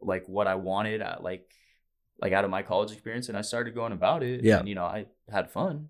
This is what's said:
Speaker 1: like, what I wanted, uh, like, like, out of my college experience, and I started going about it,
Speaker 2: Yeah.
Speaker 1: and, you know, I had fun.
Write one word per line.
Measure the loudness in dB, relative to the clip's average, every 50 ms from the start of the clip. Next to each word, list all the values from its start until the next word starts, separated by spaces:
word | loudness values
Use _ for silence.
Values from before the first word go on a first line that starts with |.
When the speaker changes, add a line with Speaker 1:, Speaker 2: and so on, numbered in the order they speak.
Speaker 1:
like, | -4 -2 -2 -2 -4 -4
what | 0 2 2 2
I | 2
wanted, | 0 0 0 0 0 0 0 -2 -2
uh, | -4 -4 -6 -6
like, | -6 -6 -6 -8 -12 _ _ _ _ _ _ _ _ _ _ _ _ _ _ -4
like, | -2 2 2
out | 2 2
of | 2
my | 0 -2
college | -2 0 2 2 2 0
experience, | -4 -10 _ -8 -6 -6 -6 -6
and | -6 -6
I |
started | -6 -4 -4 -4 -4 -4 -4
going | -6 -6 -4 -2
about | 2 4 4 4 4 0
it, | -2 -2 4 6
Speaker 2:
Yeah. | 8 8 8
Speaker 1:
and, | 6 0
you | -4
know, | -4 -4
I | -4 -4 -6 -8 -10 _ _ _ -4
had | -2 -2 -2 -2
fun. | -2 -2 -2 -2 -2 -6 -10 -12